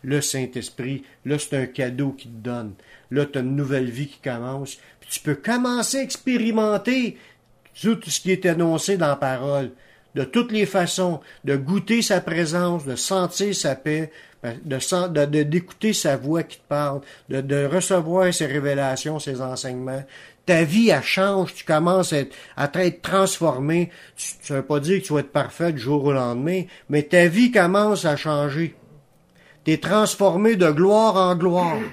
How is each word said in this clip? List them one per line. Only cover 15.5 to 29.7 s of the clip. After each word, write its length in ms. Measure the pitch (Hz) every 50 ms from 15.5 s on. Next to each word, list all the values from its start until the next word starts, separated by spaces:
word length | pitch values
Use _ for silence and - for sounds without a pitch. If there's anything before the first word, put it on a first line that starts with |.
| 156 180 175 - - _ - 220 208
sa 220 | - - 160 139
voix 280 | 123 120 143 160 170 160
qui 140 | 165 -
te 100 | - _
parle, 340 | _ 147 147 147 143 139 143 139 - - - _ -
de, 120 | 131 135
de 240 | 135 139 143 143 143
recevoir 680 | 139 156 185 180 - 196 180 160 160 175 190 185 180 175
ses 120 | - 160
révélations, 720 | 139 139 147 139 143 139 139 139 135 131 131 - 151 156 151
ses 220 | - 143 135 123
enseignements. 600 | 131 127 127 - - 131 123 123 127 131 131 135 131 - - - - - _ _ _
Ta 180 | - 175 165 170
vie, 260 | 147 165 220 233 220
elle 140 | 165 135 -
change, 500 | - - 190 190 202 196 190 180 175 -
tu 100 | - -
commences 480 | - 160 156 165 175 185 190 175 -
à 80 | 160 143
être, 160 | 135 - - - - - -
à 100 | - 139
t'être 360 | 143 - 180 185 175 170 - -
transformé. 880 | - 180 196 190 180 185 - 165 156 131 127 135 151 165 175 175 170 - - - - _
Tu, 180 | - - - - -
ça 140 | - - 147
veut 80 | 135 135
pas 160 | - 151 147
dire 200 | 139 160 196 196
que 60 | 190
tu 80 | - 147
vas 60 | 143
être 120 | 139 -
parfait 400 | - 147 131 110 - - 170 170
du 80 | 160 135
jour 240 | 113 131 147 147 135
au 80 | 147
lendemain, 520 | 139 135 123 120 120 120 135 160 185 190 175 - - - _ -
mais 140 | 143 151 147
ta 240 | - - 175 175
vie 240 | 175 165 214 247 247
commence 520 | 240 214 175 175 185 202 208 214 208 185 -
à 100 | 160 147
changer. 600 | 139 - 156 151 143 147 143 135 156 165 151 - - - - - - _ _ _ _ _ _ _ _ _ _ - _ _
T'es 140 | 151